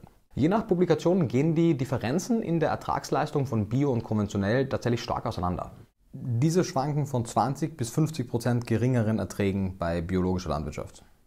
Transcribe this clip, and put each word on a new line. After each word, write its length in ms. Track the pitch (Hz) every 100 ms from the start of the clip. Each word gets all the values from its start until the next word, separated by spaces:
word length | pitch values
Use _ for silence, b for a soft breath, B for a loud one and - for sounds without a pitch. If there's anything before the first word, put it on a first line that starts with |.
| - - _
Je 140 | - 151
nach 200 | 214 -
Publikation 580 | 180 170 156 170 190 123
gehen 300 | 123 160 165
die 200 | 170 135
Differenzen 640 | 127 120 107 165 - 226
in 180 | - 165
der 80 | 156
Ertragsleistung 800 | - - - - 143 151 147 135
von 220 | 113 101
Bio 220 | 127 143
und 140 | 117
konventionell 640 | - 107 101 101 98 127 131
tatsächlich 340 | 104 - 117
stark 240 | - 123 120
auseinander. 460 | 87 90 90 - - - _ _
Diese 500 | 135 135 117 160 180
schwanken 440 | - 131 147 147 135
von 180 | 123
zwanzig 520 | 113 - 117 139 151 156
bis 140 | 113
fünfzig 380 | - 156 147 117
Prozent 360 | 120 123 120
geringeren 540 | 120 110 123 123 110 107
Erträgen 600 | 95 - 101 98 95 90
bei 220 | 85 87
biologischer 500 | 85 92 92 92 80
Landwirtschaft. 520 | 73 73 - - - - _